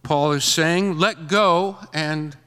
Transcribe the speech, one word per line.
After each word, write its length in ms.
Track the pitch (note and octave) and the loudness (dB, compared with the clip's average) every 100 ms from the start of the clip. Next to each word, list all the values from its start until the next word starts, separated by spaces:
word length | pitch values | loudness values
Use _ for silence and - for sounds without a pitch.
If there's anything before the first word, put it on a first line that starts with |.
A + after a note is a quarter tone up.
Paul 300 | - D3 D3 | 0 0 2
is 140 | C#3+ - | 0 0
saying, 520 | - D#3+ F3 G3 D#3 | 0 2 2 0 0
let 300 | G3 F#3+ D#3 | 0 -2 -2
go 500 | G3+ G3+ E3+ G3 G3 G#3 | 2 4 2 0 -8 -8
and 420 | D3+ D3+ D#3 D3+ C#3+ | -6 -4 -4 -6 -12